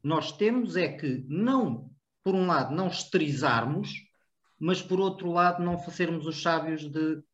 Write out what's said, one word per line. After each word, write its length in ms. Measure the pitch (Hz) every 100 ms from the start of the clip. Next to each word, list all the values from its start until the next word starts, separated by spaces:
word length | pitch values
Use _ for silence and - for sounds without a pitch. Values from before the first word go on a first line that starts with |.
Nós 280 | 143 160 143
temos 440 | - 214 247 214 175
é 120 | 160
que 320 | - 147 127 131
não, 640 | 160 233 269 196 113 - - _ _
por 100 | 190
um 140 | 190 185
lado, 260 | 156 135
não 140 | 156 190
histerizarmos, 1040 | - - 185 151 123 139 117 120 160 208 - - _ _ _ _ _
mas 220 | 160 180
por 180 | - 185
outro 320 | 190 190 180
lado 320 | 175 180 175
não 140 | 175 175
fazermos 480 | - - 170 165 156
os 160 | 151
sábios 480 | 175 165 151 156 151
de 320 | 151 156 156 -